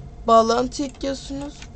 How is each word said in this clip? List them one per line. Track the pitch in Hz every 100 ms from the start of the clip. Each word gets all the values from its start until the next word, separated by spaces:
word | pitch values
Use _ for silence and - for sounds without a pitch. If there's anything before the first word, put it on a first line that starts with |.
| - - -
Bağlantı | 226 226 233 254 -
ekliyorsunuz. | 277 - 269 269 - 277 285 - -